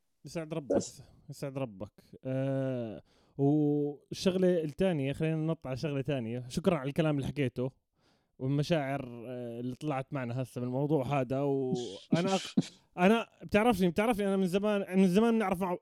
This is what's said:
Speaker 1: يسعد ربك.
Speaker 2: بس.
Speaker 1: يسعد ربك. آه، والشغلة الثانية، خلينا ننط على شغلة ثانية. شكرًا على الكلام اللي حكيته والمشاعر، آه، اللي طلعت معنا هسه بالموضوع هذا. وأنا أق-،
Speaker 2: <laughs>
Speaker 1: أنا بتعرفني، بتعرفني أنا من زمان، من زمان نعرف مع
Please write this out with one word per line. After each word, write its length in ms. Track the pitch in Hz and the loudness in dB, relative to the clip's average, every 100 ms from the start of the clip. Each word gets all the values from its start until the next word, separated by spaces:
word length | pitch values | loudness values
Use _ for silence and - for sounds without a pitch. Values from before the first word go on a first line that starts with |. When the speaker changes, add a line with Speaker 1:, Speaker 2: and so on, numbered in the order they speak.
| _ _ 147 | _ _ -12
Speaker 1:
يسعد 280 | 170 156 | -8 -6
ربك. 220 | 165 135 - | -6 -2 -2
Speaker 2:
بس. 260 | - - - - - | -2 -10 -20 -20 -18
Speaker 1:
يسعد 280 | 139 143 135 | -10 -8 -6
ربك. 340 | 131 95 104 - _ - 131 | -6 -8 -14 -14 _ -12 -6
آه، 760 | 131 135 135 131 127 113 87 - _ _ - | -4 -2 -2 -2 -4 -6 -10 -16 _ _ 0
والشغلة 1300 | 139 151 147 147 147 - _ - 185 185 180 180 | 4 4 4 2 0 -6 _ -4 0 2 2 2
الثانية، 500 | 156 - 190 156 135 | -2 -2 0 0 -2
خلينا 220 | 143 160 160 | -2 -2 -2
ننط 320 | 156 160 131 | -2 -4 -6
على 100 | 131 | -6
شغلة 240 | 160 139 | -4 -4
ثانية. 440 | 135 135 113 120 123 | -2 -2 -4 -6 -6
شكرًا 260 | - 190 165 | -2 0 0
على 120 | 135 | 0
الكلام 260 | 139 156 143 | 0 0 0
اللي 120 | 127 | -2
حكيته 440 | 135 127 - 131 - _ _ _ _ _ - | -2 -4 -2 -6 -8 _ _ _ _ _ -8
والمشاعر، 680 | 131 143 143 165 135 139 123 120 117 | -2 0 2 0 0 -4 -6 -12 -12
آه، 320 | 123 120 117 | -10 -10 -8
اللي 160 | 123 123 | -6 -6
طلعت 380 | 151 135 - | -4 -4 -4
معنا 280 | 143 123 120 | -6 -4 -4
هسه 200 | 127 123 | -6 -6
بالموضوع 440 | 123 127 143 151 127 143 | -4 -2 2 0 2 0
هذا. 200 | 123 131 | 0 0
وأنا 960 | 143 139 131 123 117 98 - 160 185 190 | 0 0 0 -2 -4 -8 0 2 4 0
أق-، 180 | - - | 0 0
Speaker 2:
<laughs> 260 | - - _ - | 0 -4 _ 2
Speaker 1:
أنا 300 | 185 226 - _ | 4 4 0 _
بتعرفني، 460 | 170 202 233 196 185 | 0 4 4 4 4
بتعرفني 380 | 165 220 202 196 | 4 2 2 2
أنا 100 | 190 | 2
من 100 | 185 | 2
زمان، 520 | 190 208 202 190 185 | 2 0 0 0 4
من 80 | 190 | 6
زمان 260 | 185 233 226 | 6 4 4
نعرف 240 | 190 180 | 2 0
مع 160 | 190 180 | -2 -4